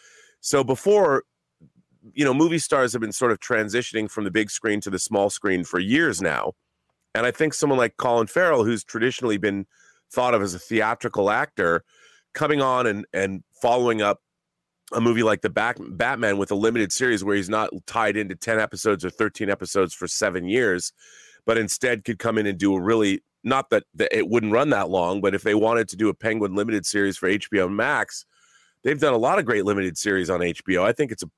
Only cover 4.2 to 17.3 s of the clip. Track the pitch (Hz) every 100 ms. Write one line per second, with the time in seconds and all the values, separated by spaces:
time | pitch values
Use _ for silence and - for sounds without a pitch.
4.2 | 101 107 107 - 110 104 98 92 - 101
5.2 | 101 - 101 92 85 92 95 143 160 90
6.2 | 90 64 50 - _ _ _ _ _ 110
7.2 | 120 - 156 - 147 135 117 - 127 117
8.2 | 107 170 180 135 107 113 - 113 123 -
9.2 | 123 101 104 98 98 _ _ _ _ -
10.2 | 123 117 98 90 - 113 107 120 117 104
11.2 | 101 117 147 - 85 85 - _ - _
12.2 | _ - 151 147 135 127 120 104 - 90
13.2 | 98 95 - _ 120 123 120 110 104 101
14.2 | _ _ _ _ _ _ - 117 117 113
15.2 | 110 101 104 104 113 - - 92 120 120
16.2 | 110 98 98 101 110 117 101 - 127 104
17.2 | 98